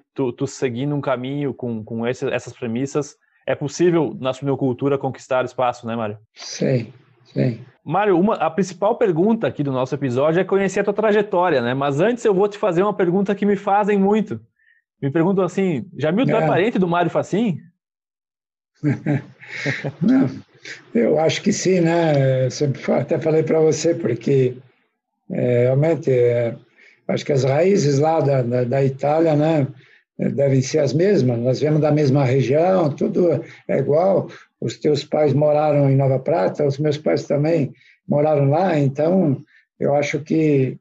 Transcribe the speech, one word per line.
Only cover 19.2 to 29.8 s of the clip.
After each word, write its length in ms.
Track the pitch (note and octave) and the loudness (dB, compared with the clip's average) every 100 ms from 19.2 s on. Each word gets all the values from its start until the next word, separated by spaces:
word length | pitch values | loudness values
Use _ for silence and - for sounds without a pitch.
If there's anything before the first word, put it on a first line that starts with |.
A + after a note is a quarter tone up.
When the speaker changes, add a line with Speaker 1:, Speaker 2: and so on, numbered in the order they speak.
| - - - - C#3+ B2+ C#3+ - | -4 -20 -18 -10 -6 -6 -8 -2
Speaker 2:
Não, 260 | F#3+ C4 B2+ - - _ - - - | 2 4 2 -2 -16 _ -20 -20 -6
eu 240 | A#3 A3+ D3+ | 0 2 2
acho 220 | D#3+ - | 2 0
que 100 | G3+ | -2
sim, 300 | - F3 F#3 | -2 0 2
né? 640 | E3 E3+ D#3+ C#3+ C3+ C3 | 2 2 2 2 2 2
Eu 60 | B2+ | 0
sempre 280 | - D3 - | -2 -2 -2
fa-, 200 | - D#3+ | -2 -2
até 200 | C3 D3+ | 0 -2
falei 240 | D#3 D#3 | 0 0
pra 160 | D3+ D#3+ | 2 2
você, 360 | D#3 D3 E3 | 2 2 0
porque, 640 | E3 - - - C3+ B2+ B2 - _ _ _ _ _ - | 0 -2 -2 0 2 2 -2 -18 _ _ _ _ _ -10
é, 320 | - B2+ A#2+ | -2 0 2
realmente, 480 | B2 C3+ D#3+ D3 C#3+ | 2 2 2 0 0
é, 440 | B2+ A#2+ A#2+ A#2 B2+ _ _ - _ - | 2 4 2 -2 -6 _ _ -20 _ -6
acho 160 | C3 | -6
que 80 | - | -2
as 120 | C#3+ | 0
raízes 540 | C3+ C#3+ F#3 F#3+ C#3+ C#3 | 2 2 2 2 2 2
lá 220 | D#3 D#3+ | 2 2
da, 220 | C#3 C3+ | 2 0
da, 220 | A#2 B2+ | 0 -2
da 200 | A#2+ C3+ | 0 0
Itália, 500 | C#3 C3+ C#3+ D#3 E3 | 0 0 0 2 2
né, 320 | D3 D#3 D#3+ C3+ - | 2 2 2 -2 -6